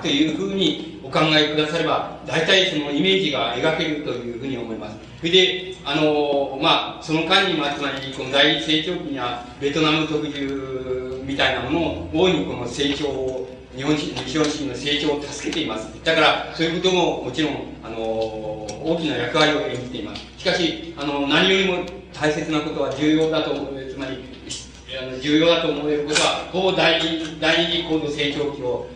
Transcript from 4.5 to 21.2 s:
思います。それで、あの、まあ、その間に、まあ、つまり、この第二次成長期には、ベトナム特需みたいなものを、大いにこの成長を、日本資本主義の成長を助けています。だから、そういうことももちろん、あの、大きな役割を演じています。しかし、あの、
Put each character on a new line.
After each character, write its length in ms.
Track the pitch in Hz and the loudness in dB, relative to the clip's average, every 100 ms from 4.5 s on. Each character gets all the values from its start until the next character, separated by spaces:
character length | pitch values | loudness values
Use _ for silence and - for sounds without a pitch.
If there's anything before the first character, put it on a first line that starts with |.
| 120 | -6
思 160 | 113 | -6
い 40 | 107 | -8
ま 140 | 104 | -10
す。 60 | - - - | -12 -16 -6
そ 60 | 170 | 4
れ 60 | |
で、 420 | 185 180 185 - - 143 | 6 6 2 -8 -10 -4
あ 100 | 151 | 2
の、 640 | 151 147 147 139 131 135 | 4 4 2 2 0 0
ま 380 | 123 127 - - | 2 2 0 -8
あ、 40 | |
そ 100 | - | -2
の 80 | 156 | 0
間 260 | 165 196 190 | 4 4 4
に、 80 | 156 | 0
ま 160 | 139 | -2
あ、 20 | |
つ 80 | 135 | -2
ま 80 | 139 | -4
り、 220 | - 135 | -4 -8
こ 100 | 135 127 | -8 0
の 60 | |
第 240 | 139 151 - | 4 4 4
二 60 | |
次 220 | 156 156 | 2 0
成 100 | 180 | 0
長 40 | 165 | -4
期 140 | 151 | -4
に 60 | 131 | -4
は、 280 | 123 120 - - | -4 -4 -10 -4
ベ 100 | 139 | 0
ト 100 | 156 | 2
ナ 100 | 156 | 4
ム 160 | 156 156 | 2 2
特 120 | 151 147 | 0 -2
需 960 | 139 139 135 131 131 127 127 127 127 | -4 -4 -4 -4 -6 -4 -4 -4 -6
み 120 | 135 139 | -4 0
た 160 | 131 | 0
い 40 | 127 | 0
な 60 | |
も 100 | 127 | 0
の 80 | 165 | 0
を、 300 | 156 - - | 0 -4 -4
大 160 | 160 185 | 2 4
い 40 | |
に 120 | 151 131 | 4 0
こ 80 | |
の 140 | 120 117 | -4 -6
成 260 | - 139 | -2 0
長 140 | 139 143 | 0 -2
を、 400 | 131 131 127 - - - 127 | -2 -4 -4 -8 -12 -14 -4
日 80 | |
本 120 | 147 151 | 0 0
資 180 | - - | 0 -6
本 100 | - | -4
主 100 | 156 | 0
義 300 | 143 143 139 | 0 0 -4
の 100 | 123 | -4
成 240 | 143 147 | -2 0
長 140 | 151 | 0
を 80 | 143 | 0
助 280 | - - 151 | -4 -6 -4
け 40 | |
て 80 | 170 | -4
い 60 | 120 | -4
ま 100 | 110 | -4
す。 100 | - - | -8 -4
だ 120 | 165 156 | 2 6
か 60 | |
ら、 320 | 151 - - - | 6 4 -2 -2
そ 80 | |
う 40 | 165 | 0
い 100 | 170 | 2
う 40 | |
こ 80 | 185 | 2
と 40 | |
も 300 | 180 170 - | 4 2 0
も 80 | - | -4
ち 100 | 160 | -2
ろ 80 | 147 | -2
ん、 40 | - 62 - | -2 -8 -12
あ 60 | 110 | -10
の、 80 | 113 | -6
大 1000 | 110 113 110 110 107 107 - - 160 175 | -2 -2 -2 -4 -8 -8 -8 -6 -2 0
き 80 | 151 | 0
な 80 | 123 | -2
役 220 | - 156 | 0 4
割 160 | 151 | 4
を 80 | 143 | 4
演 140 | 131 123 | -2 -4
じ 60 | 120 | -6
て 60 | 120 | -8
い 40 | |
ま 120 | 104 - | -8 -10
す。 100 | - - | -14 -4
し 60 | |
か 100 | 185 | 0
し、 400 | 180 160 - - 139 | 2 0 -2 -8 -6
あ 80 | 147 | -4
の、 220 | 143 | -2